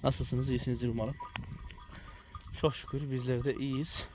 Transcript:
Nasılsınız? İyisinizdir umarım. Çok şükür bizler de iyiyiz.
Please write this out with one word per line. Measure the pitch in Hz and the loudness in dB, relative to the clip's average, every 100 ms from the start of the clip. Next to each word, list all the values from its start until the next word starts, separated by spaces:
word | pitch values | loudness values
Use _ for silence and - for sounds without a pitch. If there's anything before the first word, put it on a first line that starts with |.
Nasılsınız? | 131 131 - 123 131 | 4 4 2 2 4
İyisinizdir | 123 127 120 120 | 2 2 2 2
umarım. | 113 110 - - - - - - - - - - - - - - - | 2 0 -2 -6 -6 -6 -8 -10 -12 -12 -12 -12 -14 -14 -14 -10 2
Çok | 156 - | 2 2
şükür | - 139 143 | -4 -4 0
bizler | 131 123 123 | 0 2 4
de | 127 127 | 4 2
iyiyiz. | 139 131 160 - - | 2 0 0 -2 -4